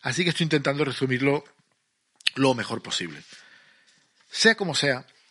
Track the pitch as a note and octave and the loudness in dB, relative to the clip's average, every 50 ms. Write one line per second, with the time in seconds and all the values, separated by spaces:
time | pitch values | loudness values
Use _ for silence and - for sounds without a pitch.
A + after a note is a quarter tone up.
0 | - C3 B2 E3+ F#3 E3+ - - E3+ D3+ D#3 D3 C3 D3 C#3 C#3+ D3+ C#3 A#2 - | -6 -4 -2 0 0 0 0 0 0 2 2 2 2 0 0 0 -2 -2 -2 -2
1 | C3+ C3 B2+ B2 C3+ C#3 C#3 D#3 - - _ _ _ _ _ _ _ _ _ _ | -2 0 0 2 2 2 2 0 -2 -10 _ _ _ _ _ _ _ _ _ _
2 | _ _ _ - - - - C3 C3+ C3+ B2+ A#2+ G#2 - A2+ G#2 - F#2+ - - | _ _ _ -6 -6 -4 0 2 2 2 2 2 -2 -4 -6 -8 -6 -8 -8 -6
3 | F2+ E2 D2+ D2 - - - - - - - - - _ _ _ _ _ _ _ | -6 -8 -10 -14 -18 -20 -20 -20 -20 -20 -20 -20 -20 _ _ _ _ _ _ _
4 | _ _ _ _ _ _ - - - A3+ G#3+ - G3+ E3 C3+ - D3 C#3+ B2+ B2+ | _ _ _ _ _ _ -2 2 4 4 4 4 0 -2 -2 0 0 0 0 -2
5 | - - _ _ _ _ | -6 -14 _ _ _ _